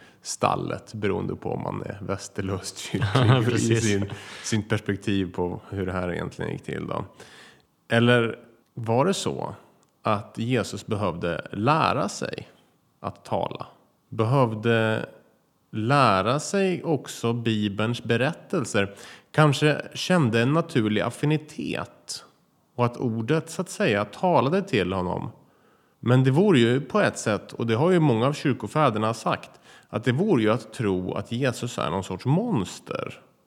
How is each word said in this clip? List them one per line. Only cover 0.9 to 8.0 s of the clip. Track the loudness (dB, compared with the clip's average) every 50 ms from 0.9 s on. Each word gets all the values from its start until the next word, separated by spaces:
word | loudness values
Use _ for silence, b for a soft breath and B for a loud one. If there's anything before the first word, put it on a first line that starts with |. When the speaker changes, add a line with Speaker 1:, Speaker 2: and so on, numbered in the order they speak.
| -10
Speaker 1:
beroende | -6 -4 -2 -2 -2 -4 -6 -6
på | -6 -6 -6 -6
om | -6 -6
man | -6 -6 -8
är | -8 -8 -10 -10
västerlöstkyrklig | -8 -8 -8 -8 -8 -12 -10 -8 -6 -6 -6 -6 -8 -10 -12 -12 -10 -6 -4 -2 -2 2 2 4 6 6 6 6
Speaker 2:
<laughs> |
Speaker 1:
i | 4
Speaker 2:
Precis. | 2 2 2 2 2 2 2 2
Speaker 1:
sin, | 2 2 0 -2 -4 B B B B B B B
sin | -2 -2 -2 0
perspektiv | -2 -2 -2 -2 -4 -4 -4 -2 -2 0 0 0 -2 -2
på | -4 -4 -4 -4 -8 -10 -8
hur | -6 -6 -4
det | -4
här | -4 -4 -4 -4 -4
egentligen | -4 -6 -8 -8 -8 -8 -6
gick | -8 -8 -8
till | -8 -8 -8 -6
då. | -6 -6 -8 -8 -10 B B B B B B B B B B B B _ _ _
Eller | 0 2 4